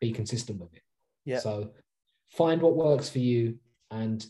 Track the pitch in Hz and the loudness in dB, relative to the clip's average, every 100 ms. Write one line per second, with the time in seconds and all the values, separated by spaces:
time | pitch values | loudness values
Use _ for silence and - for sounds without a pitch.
0 | 120 113 113 113 - 101 85 - _ _ | -6 -4 -6 -6 -8 -12 -12 -20 _ _
1 | _ _ - 127 110 104 107 - _ _ | _ _ -8 -6 -4 -6 -8 -14 _ _
2 | _ _ _ - 165 165 170 156 156 139 | _ _ _ 0 2 4 4 4 4 2
3 | - 131 123 120 117 117 _ _ _ 110 | 2 0 2 2 0 -4 _ _ _ -6
4 | 113 110 - | -4 -4 -6